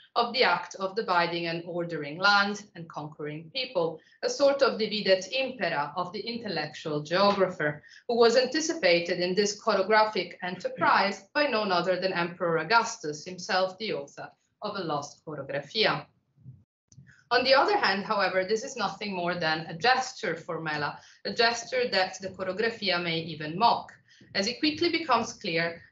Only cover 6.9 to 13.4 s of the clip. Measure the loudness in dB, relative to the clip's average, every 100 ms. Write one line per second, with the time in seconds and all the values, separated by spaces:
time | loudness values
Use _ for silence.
6.9 | -4 0 4 4 4 2 2 -2 -4 -10
7.9 | -12 -2 6 6 6 4 0 -2 2 4
8.9 | 4 2 0 0 2 0 0 0 2 4
9.9 | 4 4 2 -6 -8 -8 -6 -8 0 4
10.9 | 4 2 -2 -4 0 0 0 2 2 2
11.9 | 0 0 0 -4 -2 -2 0 2 2 2
12.9 | -4 -8 -8 -10 -10